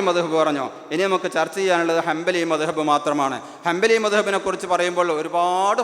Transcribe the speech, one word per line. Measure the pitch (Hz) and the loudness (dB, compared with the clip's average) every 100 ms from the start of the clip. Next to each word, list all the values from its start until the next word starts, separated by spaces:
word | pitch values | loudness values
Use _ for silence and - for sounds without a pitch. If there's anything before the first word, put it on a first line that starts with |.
| 190 | 2
മദ്ഹബ് | 175 165 160 | 0 0 2
പറഞ്ഞോ, | 156 143 123 - - | 2 0 -6 -10 -6
ഇനി | 160 196 | -2 0
നമുക്ക് | 185 180 165 | 0 0 -2
ചർച്ച | 165 196 | -2 -2
ചെയ്യാനുള്ളത് | 190 175 165 165 165 | 0 2 2 0 0
ഹംബലി | 156 175 180 165 | -2 0 0 0
മദ്ഹബ് | 156 156 156 151 | 0 -2 -2 2
മാത്രമാണ്. | 147 147 147 135 120 - - 175 | 2 2 0 0 -2 -10 -6 -2
ഹംബലി | 175 226 226 | 2 4 4
മദ്ഹബിനെ | 214 208 196 196 | 4 0 0 -2
കുറിച്ച് | 196 185 185 | -2 -4 -2
പറയുമ്പോൾ | 175 175 175 175 151 | 0 2 0 0 0
ഒരുപാട് | 160 175 175 185 196 220 | -2 0 2 2 2 2